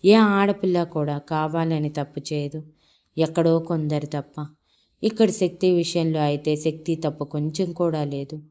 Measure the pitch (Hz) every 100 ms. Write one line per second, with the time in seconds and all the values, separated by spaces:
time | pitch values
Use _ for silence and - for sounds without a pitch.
0 | 185 220 214 196 202 202 190 175 170 160
1 | 147 143 - 156 156 165 165 160 151 151
2 | 143 - 147 151 143 156 151 _ _ _
3 | _ - 160 165 165 165 160 165 151 151
4 | 151 151 139 - 151 _ _ _ _ _
5 | 214 220 220 - 180 175 185 175 165 175
6 | 165 156 147 147 151 151 156 156 - 160
7 | 175 160 143 151 151 156 180 165 175 156
8 | 143 139 139 156 151